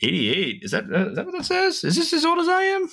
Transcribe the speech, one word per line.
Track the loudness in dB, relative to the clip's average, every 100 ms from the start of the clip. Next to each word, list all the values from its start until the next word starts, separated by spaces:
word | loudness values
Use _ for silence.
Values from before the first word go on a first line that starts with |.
eighty-eight. | -2 0 0 0 -2 -6
Is | -4
that, | -4
uh, | -2 -2 0
is | -4
that | -6
what | -6
that |
says? | -2 0 0 0
Is | 0 0
this | 2
as | 2
old | 2 2
as | 2
I | 2
am? | 2 0 -2